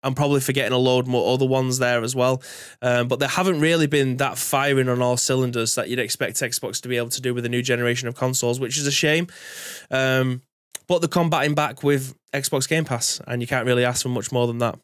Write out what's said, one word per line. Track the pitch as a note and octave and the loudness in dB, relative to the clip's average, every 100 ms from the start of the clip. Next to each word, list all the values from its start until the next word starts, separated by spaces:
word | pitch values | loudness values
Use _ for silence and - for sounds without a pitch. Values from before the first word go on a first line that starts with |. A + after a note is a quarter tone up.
| C3+ | -4
I'm | C3 | 0
probably | C#3+ C#3+ | 2 2
forgetting | C3 C#3 A2+ | 2 -2 0
a | B2+ | 2
load | B2+ B2+ B2+ | 4 4 2
more | B2 F#2 | 0 2
other | B2+ C3 | 2 2
ones | C3 C3 B2+ | 2 0 0
there | B2 A#2+ | 0 0
as | A2+ | 0
well. | C3 B2 C3 - - - - | 0 2 0 -4 -18 -20 -4
Um, | B2 B2 A#2+ | 0 2 2
but | B2 | 0
they | C3+ | 0
haven't | - F#3+ E3+ | 0 0 2
really | D#3 E3 D3+ | 4 4 4
been | D3 C3+ B2 | 2 2 0
that | C#3 - | -2 -2
firing | - C#3 C#3 C3+ B2+ | -2 0 2 2 2
on | B2 | 2
all | B2 A#2+ | 2 2
cylinders | - C3 B2+ A#2 A2+ - | 2 2 0 0 -2 -2
that | F#2+ | -2
you'd | B2 | -2
expect | B2 - B2+ G#2+ | -2 -2 -4 -4
Xbox | B2 A#2 B2+ G#2+ | -4 -4 -6 -8
to | B2 | -4
be | A#2+ | -4
able | A#2 | -4
to | A#2+ | -4
do | B2+ | -4
with | A#2+ A#2+ | -2 -2
a | |
new | B2 | -2
generation | B2 A#2+ A#2+ A#2+ B2 | 0 0 0 -2 -4
of | B2 | -4
consoles, | B2+ B2+ A#2+ B2 | -2 0 -2 -2
which | B2+ C#3 | -2 -2
is | C#3+ | -2
a | |
shame. | C#3 D#3+ D#3 F3 - - - - - - | 0 2 0 -2 -8 -18 -16 -16 -16 -6
Um, | C3 C3 C3 C3 B2 _ _ _ - _ | 0 2 2 2 -2 _ _ _ -20 _
but | F3+ | 0
they're | E3 | 2
combating | F3+ E3 D#3 D3 D3 | 0 2 2 2 0
back | D3+ C3 | -2 0
with | C#3+ C#3+ C3 - _ | 2 2 0 -14 _
Xbox | C#3 C#3 C#3+ C3 | -6 -2 -2 0
Game | D#3+ | -2
Pass, | D#3 A#2+ - - - | 0 -2 -2 -4 -6
and | B2 | -6
you | A#2 | -2
can't | C3 A#2+ | -2 2
really | B2 B2 | 2 2
ask | B2 | 0
for | C3 | -2
much | B2 - | -4 -2
more | B2+ A#2+ | 0 0
than | A#2 | 0
that. | A#2 - | -2 -4